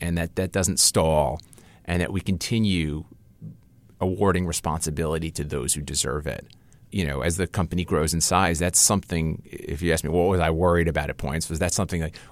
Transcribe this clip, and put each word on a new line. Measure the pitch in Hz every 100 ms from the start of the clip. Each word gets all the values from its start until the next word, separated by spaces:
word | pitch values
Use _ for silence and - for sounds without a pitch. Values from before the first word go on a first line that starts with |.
and | 85 85
that | 85 -
that | 92
doesn't | 98 92 90
stall, | - - 80 78 69 - - - - - -
and | 87
that | 87
we | 95
continue | - 90 - 117 107 90 78 76 78 - - - - - - - - -
awarding | 92 92 101 90 90
responsibility | 82 - 80 78 76 80 80 82
to | 78
those | 73 73 65
who | 78
deserve | 69 69 65 73 73
it. | 50 - - _ - -
You | 98
know, | 80 69
as | 69 85
the | 92
company | - 82 87
grows | 85 85 78
in | 82
size, | - 92 92 82
that's | 87 -
something, | - 101 - 85 80 80
if | - - - 76
you | 82
ask | 80
me, | 76
what | 85 87
was | 95
I | 82
worried | 80 90 87 82
about | 78 73
at | -
points, | 69 78 -
was | 82
that | 87
something | - 92 87
like, | 80 - -